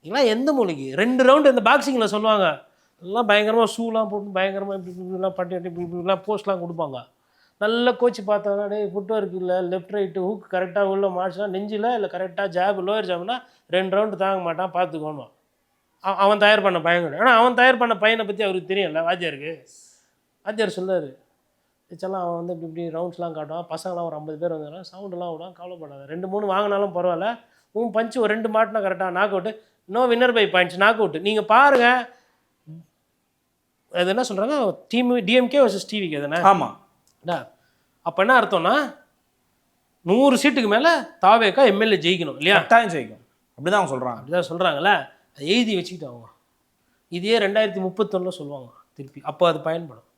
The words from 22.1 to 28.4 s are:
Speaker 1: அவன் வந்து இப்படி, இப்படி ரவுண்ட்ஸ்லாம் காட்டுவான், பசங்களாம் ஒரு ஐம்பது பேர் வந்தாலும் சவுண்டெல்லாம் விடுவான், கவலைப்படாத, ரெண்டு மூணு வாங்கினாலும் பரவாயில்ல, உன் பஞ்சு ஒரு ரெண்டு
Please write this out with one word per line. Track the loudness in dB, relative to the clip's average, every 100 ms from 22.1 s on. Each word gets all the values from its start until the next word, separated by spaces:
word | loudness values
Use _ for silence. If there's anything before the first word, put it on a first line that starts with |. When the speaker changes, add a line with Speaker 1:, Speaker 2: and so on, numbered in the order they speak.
| -6
Speaker 1:
அவன் | -4 -6 -6
வந்து |
இப்படி, | -10 -10 -10
இப்படி | -8 -6
ரவுண்ட்ஸ்லாம் | -8 -6 -10 -8
காட்டுவான், | -10 -10 -10
பசங்களாம் | -10 -8 -6
ஒரு | -6 -8
ஐம்பது | -12 -6
பேர் | -6
வந்தாலும் | -6 -10 -14 -18
சவுண்டெல்லாம் | -16 -14 -10 -10
விடுவான், | -10 -14
கவலைப்படாத, | -16 -18 -16 -18 -18
ரெண்டு | -14 -10 -6
மூணு | -4 -2
வாங்கினாலும் | 0 0 0 0
பரவாயில்ல, | 0 -2 0 -4 -6 _ _ _
உன் | -6 -2
பஞ்சு | -2 -2 0
ஒரு | 0
ரெண்டு | 0